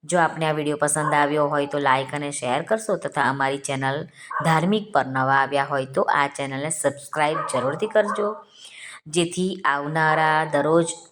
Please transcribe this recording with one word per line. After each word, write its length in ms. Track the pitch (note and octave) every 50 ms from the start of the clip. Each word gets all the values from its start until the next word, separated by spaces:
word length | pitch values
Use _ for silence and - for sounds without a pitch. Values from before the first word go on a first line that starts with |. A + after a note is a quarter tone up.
| -
જો 160 | D3+ F3 F3+
આપને 260 | E3 D#3 - E3 D#3+
આ 60 | D#3
વીડિયો 260 | D#3 D3+ D3+ D3 D3 D3
પસંદ 360 | D3 D3 - D#3 D3+ D3 D3+
આવ્યો 340 | D3 D3 C#3+ D3 D3+ D3 C#3+
હોય 200 | D3+ D3 C#3+ C#3+
તો 120 | C#3+ D3
લાઈક 340 | C#3+ C#3 C3 C3+ C3+ C3+ -
અને 180 | D3 D3 C#3+
શેર 300 | C#3+ - - B2+ B2 C#3+
કરશો 360 | E3+ - A3 A3 A3 - G3 E3
તથા 240 | - - - D3+
અમારી 360 | C#3 B2 C3+ C#3 C3+ C3+ C#3 C#3+
ચેનલ 500 | C#3 - C#3 C3+ C3+ C3+ C#3 D3 D#3+ - _ - - - - - C#3+
ધાર્મિક 480 | E3 D#3+ D#3+ D#3+ F3+ G#3 A3 G#3 - -
પર 120 | C#3+ C3
નવા 300 | C3 C3 C3 C3 C3 C3+
આવ્યા 280 | C3+ C3+ C3+ C#3+ C#3 C#3
હોય 220 | C3+ C#3+ C#3 C3+
તો 160 | C3 C3 D#3
આ 260 | - - - D3+ C#3+ C#3+
ચેનલને 420 | - - C#3 C3+ C3+ C3+ C#3+ D#3
સબસ્ક્રાઇબ 680 | D#3 - - C#3+ C#3 - - - - D#3 D3+ D3 D#3+ D3+ - - -
જરૂરથી 340 | C3 A#2+ C3 D3 D#3+ G#3 G#3+
કરજો, 480 | - G#3+ G#3 G#3 - - - G#3 G#3+ G#3 - _ _ - - - - - - - - - _ D#3
જેથી 540 | D3+ E3+ E3+ E3+ F3 F3+ F#3 F#3 G3 F#3+ -
આવનારા 800 | - C#3 C#3+ C#3+ D3 D#3 D#3+ D#3+ D#3 D#3 D#3 D#3+ D#3 D#3 D#3 D#3+
દરરોજ 440 | D#3 D3+ C#3+ C#3 D3+ D#3+ E3+ E3 E3 - - - -